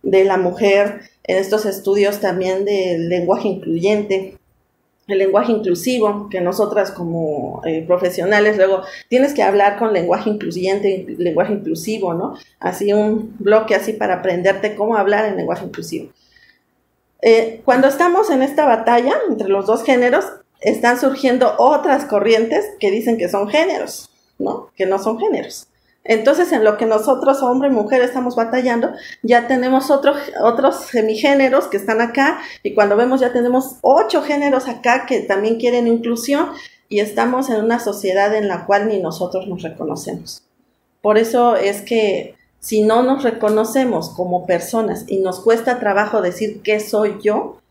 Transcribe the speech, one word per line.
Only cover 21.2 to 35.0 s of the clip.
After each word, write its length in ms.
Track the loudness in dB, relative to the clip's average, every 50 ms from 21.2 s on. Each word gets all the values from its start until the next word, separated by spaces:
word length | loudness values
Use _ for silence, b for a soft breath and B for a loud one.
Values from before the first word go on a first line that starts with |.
| 0 0 2 2 2 0 2
otras 480 | 4 4 4 4 2 2 0 0 0 0
corrientes 600 | -2 -2 0 2 4 2 2 2 0 0 -2 -2 -4 -8 -4
que 120 | -2 0
dicen 260 | 0 0 0 0 0
que 120 | 0 -2 -2
son 200 | -2 -4 -4 0
géneros, 600 | 0 0 0 0 -2 -4 -6 -8 -12 -16 -18 _ _ _ _ _ _
¿no? 320 | _ -6 -6 -6 -8 -12 -16 _
Que 100 | _ -2
no 140 | -2 -2 -2
son 200 | -2 -4 -4 -2
géneros. 480 | -2 -2 -2 -2 -6 -10 -14 -18 -20 _ _ _ _ _ _ _ _
Entonces, 460 | 0 0 2 4 2 2 2 2 0 2
en 100 | 2 4
lo 140 | 2 2
que 80 | 2 0
nosotros, 580 | 0 2 2 2 2 0 2 2 2 2 2 0
hombre 240 | 0 0 2 2
y 40 | 2
mujer, 300 | 2 2 0 2 2 2
estamos 340 | 2 2 0 -4 -4 -2 -2
batallando, 560 | -2 -2 0 -2 0 0 0 0 0 -2 -2 B B B B B B
ya 260 | 0 4 4 4 4
tenemos 440 | 2 -2 0 2 2 2 0 2 2
otro, 220 | 2 4 4 2 0 0 -6 -10 -6 0 2
otros 420 | 2 2 4 2 0 0 0 -10
semigéneros 800 | -4 -2 0 0 0 0 2 2 4 4 4 4 4 2 0 0
que 100 | 0 -4
están 240 | -4 -2 -2 0 0
acá, 380 | 0 0 2 2 2 2 0 B B B B B _
y 100 | -2 2
cuando 220 | 2 2 4 4
vemos 240 | 2 2 2 2 2
ya 120 | 0 0 2
tenemos 420 | 0 0 2 2 0 0 -2 -10 -2
ocho 400 | 2 4 4 4 4 2 0 -2 0
géneros 440 | 0 -2 0 0 0 0 0 -2
acá 380 | -4 -10 -2 0 0 0 0